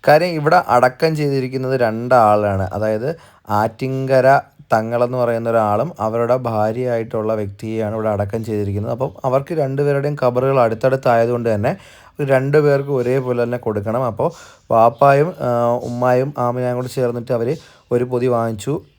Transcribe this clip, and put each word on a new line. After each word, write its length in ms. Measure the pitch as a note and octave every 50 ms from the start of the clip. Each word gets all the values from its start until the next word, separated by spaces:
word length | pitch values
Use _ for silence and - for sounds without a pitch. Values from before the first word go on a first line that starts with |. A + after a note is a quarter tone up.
| -
കാര്യം 260 | - D3 D#3 E3+ F3+ E3+ D#3
ഇവിടെ 220 | D3 D#3+ E3 F3+ - - A#2+
അടക്കം 360 | B2 A#2+ C3 - _ E3 D#3+ D#3+ D3+
ചെയ്തിരിക്കുന്നത് 560 | D3+ C#3+ C#3 C3+ B2+ B2+ C3 C3 C3 B2+ C3+ B2+ A#2+
രണ്ടാളാണ്, 800 | A2 A2 A2+ A#2+ B2+ B2+ B2 A2+ G#2 G#2 G#2+ G#2 G2+ G2 F#2+ F#2+ F#2 - G#2
അതായത് 320 | G#2+ G#2+ A2 G#2+ A#2+ C#3+ E3+ - - - _ _ _ - G#2 G#2
ആറ്റിങ്കര 640 | G#2+ A#2 - - C3+ C3 C3 C3+ C3+ C3 C3+ C3 B2+ C3 C#3 C#3 - _ _ _ - _
തങ്ങളെന്ന് 460 | - A2 A2 A2+ A#2 A#2+ B2 B2 B2+ B2+
പറയുന്ന 280 | A#2+ A#2+ A#2 A2+ A#2 A#2
ഒരാളും 360 | A2+ A2+ A2 G#2 G#2 G#2 C3 E3+ F3+ - G#2
അവരുടെ 280 | A2 A2 A#2 A#2 A#2 B2 C3 B2+ A#2
ഭാര്യയായിട്ടുള്ള 840 | A2+ G#2+ G#2+ A2 A2+ B2 B2+ B2 A#2+ A#2 A2+ A2+ A#2+ A2+ A2 A2 A2 G#2+
വ്യക്തിയെയാണ് 540 | G#2 G2+ G2+ G2+ - A2 A2 A2+ A2 G#2 A2
ഇവിടെ 140 | A2 G#2+ A2
അടക്കം 280 | G#2+ G2 G#2+ G2+ A#2+ A2+ A2 A#2
ചെയ്തിരിക്കുന്നത്. 440 | A2 G#2 G#2 G2+ G2 G2+ G#2 A#2+ B2
അപ്പം 140 | A#2 B2+ - - - - C3
അവർക്ക് 240 | B2 C#3 C#3 - F3 D#3
രണ്ടുപേരുടെയും 540 | C#3+ C3+ C3+ C3+ C#3+ D3 C#3+ C#3 C#3 D3 D3 C#3
ഖബറുകൾ 360 | C3+ B2 A#2+ B2 C3 C3+ C#3 C3+ A#2+
അടുത്തടുത്തായതുകൊണ്ട് 840 | A2+ A2 A2 - C3 C3 C3 - C3 A#2+ A#2 A#2 A#2 A#2+ A#2 A#2 A#2 A2
തന്നെ 180 | G#2 G#2 C3+ F#3+ G3 - - - - - - _ - D3 C3+
രണ്ടുപേർക്കും 600 | C3+ C3 C3 C#3 D3 D#3 D3 D3 C#3 C#3 C#3 C#3 C#3+ B2+
ഒരേപോലെ 400 | A#2+ A#2+ B2+ C3+ B2+ B2+ B2 A#2+ A#2+
തന്നെ 140 | A#2+ B2 A#2+ -
കൊടുക്കണം. 360 | A#2 G#2+ G#2+ G2+ A2 A2 B2+ C3 A#2+
അപ്പോൾ 180 | G#2 G2+ B2+ E3+ E3+ - - - - _ _ _
വാപ്പായും, 560 | A2+ A2+ A2+ A#2 A#2+ - C#3 C#3 C#3 C#3+ D3+ F3 F3+ - C3+
ആ, 40 | B2 A#2+ A#2+ A#2+ A#2+ A#2+ A#2+ - A#2+
ഉമ്മായും 420 | A#2+ A#2+ B2 B2+ B2+ B2+ C3 C#3+ D3 - B2
ആമിനായും 320 | A#2+ A#2+ B2+ B2+ B2 B2 B2
കൂടി 120 | B2+ B2+ -
ചേർന്നിട്ട് 360 | C3+ B2+ A#2+ A#2 A#2+ A#2 B2 B2+ A#2
അവർ 100 | A#2 B2 D#3 D#3+ - - - _ _ _ B2
ഒരു 120 | A#2+ B2+ B2+
പൊതി 160 | B2+ B2 B2 B2+ A#2+
വാങ്ങിച്ചു. 380 | A#2 A#2 A#2 A2+ G2+ - C3+ C#3+ - - _ _